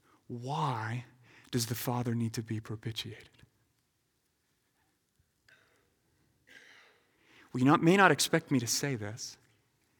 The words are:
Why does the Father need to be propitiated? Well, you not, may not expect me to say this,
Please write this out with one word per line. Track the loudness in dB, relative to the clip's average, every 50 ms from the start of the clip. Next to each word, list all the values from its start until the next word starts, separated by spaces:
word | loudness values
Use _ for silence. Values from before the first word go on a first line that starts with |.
| _ _ _ _ _ -14
Why | -12 -10 -8 -6 -4 -2 -2 -2 -2 -4 -4 -6 -6 -6 -8 -12 _ _ _ _ -20 -20 -10 -6
does | -4 -2 -2 -2
the | -4
Father | -4 -4 -2 -2 -2 -2 -2 -2
need | -2 -2 -2 -4
to | -6 -6
be | -6 -6 -8
propitiated? | -8 -8 -10 -10 -10 -10 -8 -8 -10 -10 -12 -16 -20 -20 _ _ -20 -20 _ _ _ _ _ _ _ _ _ _ _ _ _ _ _ _ _ _ _ _ _ _ _ _ _ _ _ _ _ _ _ _ _ _ _ _ _ _ _ _ _ _ _ _ _ _ _ _ _ _ _ _ _ _ _ _ _ _ _ _ -20 -20 -20 -20 -20 -20 -20 _ _ _ _ _ _ _ _ _ _ -20 -16 -8 -2
Well, | 2
you | 4
not, | 4 6 6
may | 6 6 6 8
not | 8 6
expect | 6 4 2 0 0 0 0 0
me | 0 0
to | 0 0
say | -2 -2 -4 -4 -6
this, | -6 -8 -8 -10 -10 -12 -14 -16 -18 _ _ _ _ _ _ _ _ _ _ _ _